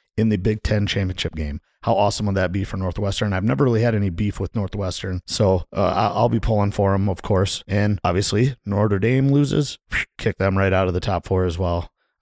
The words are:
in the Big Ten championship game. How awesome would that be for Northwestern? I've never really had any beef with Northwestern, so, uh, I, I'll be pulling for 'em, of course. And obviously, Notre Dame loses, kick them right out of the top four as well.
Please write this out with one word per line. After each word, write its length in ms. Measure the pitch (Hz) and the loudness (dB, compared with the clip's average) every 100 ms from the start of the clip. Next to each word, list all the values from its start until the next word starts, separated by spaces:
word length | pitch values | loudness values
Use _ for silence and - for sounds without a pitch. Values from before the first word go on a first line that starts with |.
| _ - | _ -2
in 140 | 110 | 0
the 80 | 104 | 2
Big 240 | 98 107 | 0 -2
Ten 240 | - 107 104 | 0 0 0
championship 480 | - 92 90 - | -2 -4 -4 -6
game. 260 | 78 73 73 _ _ | -6 -6 -6 _ _
How 120 | - | -2
awesome 320 | 101 104 - 104 | 2 2 0 -2
would 100 | 95 | 0
that 160 | 92 | 0
be 100 | 98 | -2
for 140 | 95 95 | -4 -4
Northwestern? 560 | 95 85 101 92 107 | -4 -2 -2 -2 -2
I've 100 | 95 | 0
never 220 | 104 135 | 0 2
really 180 | 135 113 | 2 2
had 140 | 120 110 | 2 2
any 140 | 101 | 0
beef 280 | 85 104 - | -2 -2 -2
with 160 | 95 | -4
Northwestern, 640 | 110 95 104 95 - 95 92 - | -4 -4 -4 -6 -6 -6 -8 -6
so, 380 | - 101 92 - | 0 4 4 0
uh, 80 | - | -2
I, 240 | 92 87 107 95 | 0 2 0 2
I'll 120 | 120 | 2
be 100 | 117 | 2
pulling 320 | 104 107 101 | 2 2 0
for 240 | - 98 | 0 2
'em, 140 | 98 101 | 2 0
of 140 | 90 | -2
course. 420 | - 92 98 - - | 0 0 0 -2 -4
And 320 | 101 104 101 | 0 0 0
obviously, 500 | 95 90 101 101 127 127 | 0 0 0 2 0 -2
Notre 360 | - 101 107 101 | -4 0 2 2
Dame 320 | 110 131 139 | 2 2 4
loses, 480 | 139 143 - 143 - - - - - | 4 4 2 -2 -6 -8 -8 -8 -4
kick 200 | 113 90 | -4 0
them 180 | 95 95 | 0 2
right 160 | 98 | 2
out 140 | 92 92 | 2 2
of 80 | |
the 60 | 90 | 0
top 260 | 98 90 - | -2 -4 0
four 180 | 92 | 0
as 140 | 90 82 | 0 0
well. 320 | 90 87 82 _ _ _ | -2 -2 -4 _ _ _